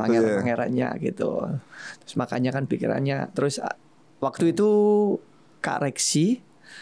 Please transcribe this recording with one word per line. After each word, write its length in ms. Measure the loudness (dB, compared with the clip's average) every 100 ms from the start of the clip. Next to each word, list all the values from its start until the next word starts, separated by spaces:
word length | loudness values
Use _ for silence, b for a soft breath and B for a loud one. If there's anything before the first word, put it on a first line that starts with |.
| 2
pangeran-pangerannya 800 | 4 4 2 0 0 0 0 -2 -2
gitu. 280 | -6 -2 -2 -2 -4 -6 B B B B
Terus 140 | -10 -6
makanya 340 | -4 -2 -2
kan 120 | -2 -2
pikirannya. 520 | -2 -2 0 -2 -2 -4
Terus, 240 | -2 -2 -2
ah, 160 | -6 -10 _ _ _ _
waktu 240 | -4 0 0
itu 200 | 4 4 4 4 4 2 0 -6 _ _ _
Kak 200 | -4 -2
Reksi, 580 | -2 -2 0 2 2 0 -6 _ B B